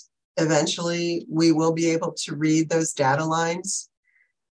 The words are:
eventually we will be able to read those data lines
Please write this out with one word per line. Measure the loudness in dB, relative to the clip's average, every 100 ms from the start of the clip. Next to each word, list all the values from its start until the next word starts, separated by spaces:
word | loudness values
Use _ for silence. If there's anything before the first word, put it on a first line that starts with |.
| -8 _ _ -2
eventually | 2 2 0 -2 -4 -2 -4 -4 -4
we | 2 4
will | 4 2
be | 2 0
able | 0 -2
to | -6 -8 -2
read | 2 2 2
those | 0 -2
data | 0 2 2 0
lines | 0 0 -4 -6 -8 -10 _ _ _ _ _ _